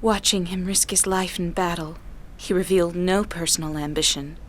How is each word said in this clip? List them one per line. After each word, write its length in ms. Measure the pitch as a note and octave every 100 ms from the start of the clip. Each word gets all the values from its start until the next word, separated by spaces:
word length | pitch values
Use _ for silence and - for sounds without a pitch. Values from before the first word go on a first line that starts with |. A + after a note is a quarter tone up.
Watching 460 | A3+ G#3 - G3+ F3
him 180 | F#3 F#3
risk 240 | G3 -
his 180 | F#3+ F#3+
life 320 | F#3+ F#3 -
in 120 | F3
battle, 460 | E3+ F3+ E3+ D#3 E3 - - - -
he 180 | -
revealed 420 | F#3 F#3 F#3+ E3+ F3
no 280 | F3+ F#3+
personal 540 | G#3 E3+ E3 - D#3 D3+
ambition. 600 | D3 D3+ D#3 - C#3+ D3+